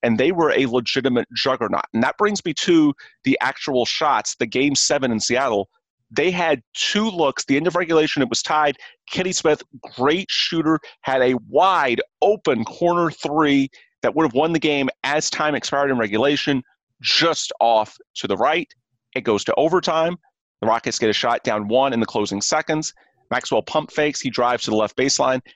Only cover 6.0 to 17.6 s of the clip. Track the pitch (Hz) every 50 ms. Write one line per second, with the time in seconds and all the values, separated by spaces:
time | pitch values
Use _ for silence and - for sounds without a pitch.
6 | _ _ 110 123 151 185 180 180 175 165 147 123 - _ - - - - - 208
7 | 220 226 185 170 156 139 127 - - - 135 143 156 180 - 180 180 160 165 156
8 | 151 147 - 151 131 120 117 - - - 160 151 151 147 143 - - - - _
9 | _ - - 185 185 185 180 - - 160 151 - - _ - 131 - - - -
10 | 127 143 160 185 190 - - - - - 170 165 156 156 160 147 - - - _
11 | - 135 135 131 123 123 127 120 110 104 131 147 180 196 185 170 143 127 123 -
12 | - - _ - - 196 208 208 - 160 131 107 113 - - - 170 175 175 175
13 | 170 160 156 - - 143 147 160 156 147 139 139 135 135 _ - _ _ _ _
14 | - 120 123 156 160 143 113 131 156 165 165 156 - 151 147 139 135 135 - _
15 | - 131 143 156 - - - - 156 151 147 131 - - - 143 143 143 135 120
16 | 110 101 104 110 131 143 147 139 - 151 139 131 - _ _ _ _ _ _ _
17 | - - - - 160 165 151 - - - - -